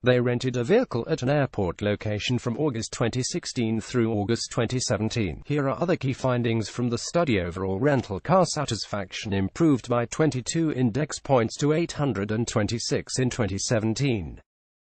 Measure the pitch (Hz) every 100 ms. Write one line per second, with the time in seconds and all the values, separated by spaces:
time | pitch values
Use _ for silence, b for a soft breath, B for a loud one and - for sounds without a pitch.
0 | 120 123 123 120 127 123 120 214 254 117
1 | - 160 127 147 135 - 165 - 104 101
2 | 107 104 - 120 - 110 151 113 110 -
3 | 120 123 127 175 - - 113 113 - 127
4 | 113 110 101 117 - - 113 127 - 101
5 | 110 120 98 69 - 147 139 120 170 165
6 | 135 127 131 123 120 113 104 - 123 117
7 | - 170 165 104 87 87 95 95 139 139
8 | - 95 - 185 175 - 139 104 - 104
9 | 92 - 110 98 95 - 165 131 - 120
10 | 117 - 160 127 113 165 165 127 123 110
11 | 151 - - 131 113 - 147 151 170 -
12 | 139 98 104 107 117 113 104 117 - 123
13 | - - 127 - 104 98 - 120 110 107
14 | 143 113 76 60 _ _ _ _ _